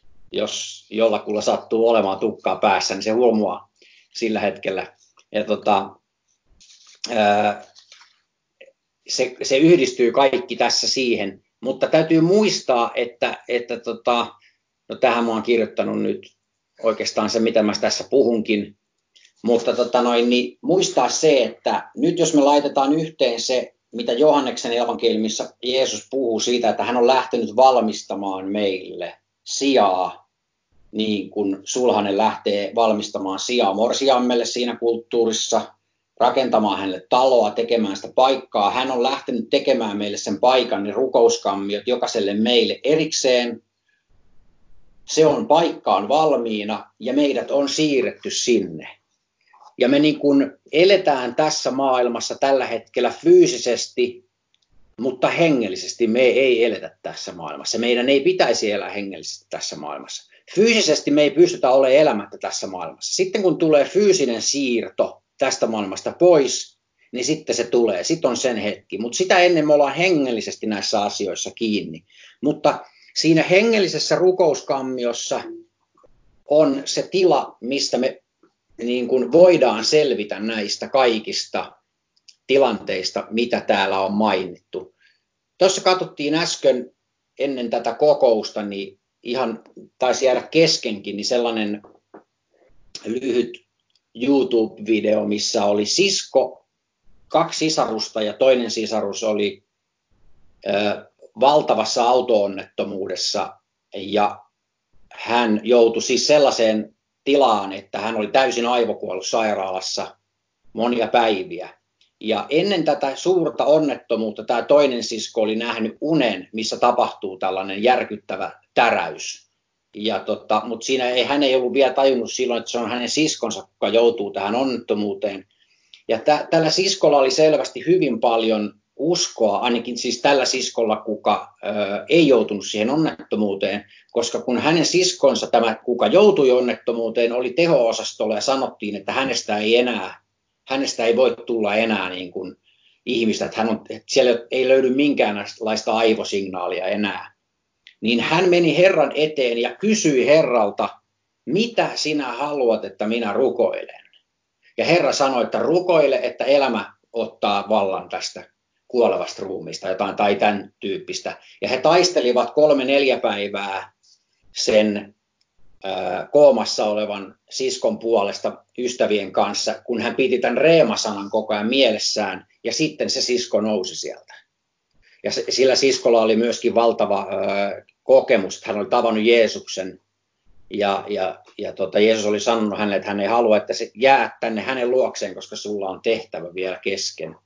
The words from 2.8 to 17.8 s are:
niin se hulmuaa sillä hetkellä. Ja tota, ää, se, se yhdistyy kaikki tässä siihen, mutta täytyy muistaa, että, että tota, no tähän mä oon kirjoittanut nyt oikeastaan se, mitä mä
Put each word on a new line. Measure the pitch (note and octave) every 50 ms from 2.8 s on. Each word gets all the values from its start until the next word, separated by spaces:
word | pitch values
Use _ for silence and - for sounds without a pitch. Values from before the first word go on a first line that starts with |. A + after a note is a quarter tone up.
| - - F#2+
niin | G2 F#2+
se | A2
hulmuaa | A2 A#2 B2 A#2 A2+ G#2+ G#2 F#2 F2+ F2+ - _ _ _ _ _ _ _ _ _ -
sillä | - A#2+ A2 A2 G2
hetkellä. | - G2+ F#2+ G2 - G2 F#2+ F#2+ - - - _ _ _ _ _ _ _
Ja | - G#2+ -
tota, | G#2+ G#2+ - - G#2+ G2+ F#2+ F#2+ - - _ _ _ _ _ _ _ _ _ _ _ _ _ _ - - _ _ - - _ - -
ää, | A#2+ A2 G#2+ G#2 G#2 G#2 G#2+ G#2 G2+ - - - _ _ _ _ - - - _ _ _ _ _ _ _ _ _ _ - - - _ _ _ _ _ _ _ -
se, | - - B2+ B2 - - C3+
se | - C3+ C3+
yhdistyy | D#3 D#3+ F3 C#3 C3 B2 - - B2 A#2
kaikki | A2 C3+ C3+ C3+ C3 A#2 - - A#2+
tässä | A#2 B2+ A2+ - - - A2+
siihen, | - C3+ B2+ A#2+ A2+ G2+ G2+ G2 F#2+ - _ _ _ _
mutta | - B2+ C3+ - F#3+ F3+
täytyy | - D#3+ D#3+ D#3+ E3 D#3+
muistaa, | D#3+ E3+ F#3+ G#3+ G#3+ F#3+ - - - - B2+ A#2 A#2 A2 -
että, | B2 B2 B2 - _ C3 A#2+ - - - -
että | A#2+ - A#2+ - A#2+ G#2+
tota, | - A#2 A2 G#2+ - B2+ A#2+ A#2 A2+ - - _ _ _ _ _ _ _ _ _ _ -
no | C3
tähän | - - B2 A#2 A#2+ A#2
mä | A#2
oon | A2 A2 G#2+
kirjoittanut | A#2 A#2 A2+ G#2+ G#2 - - G2+ G#2+ G#2+ G#2+
nyt | G#2 G#2 G#2 - - - _ _ _ _ _ _ _ _ _ - -
oikeastaan | A2+ G#2 - G2+ - - A#2+ G#2+ G#2
se, | - A2+
mitä | A2+ A#2 A2+ A2+ G#2
mä | G#2+ G2 -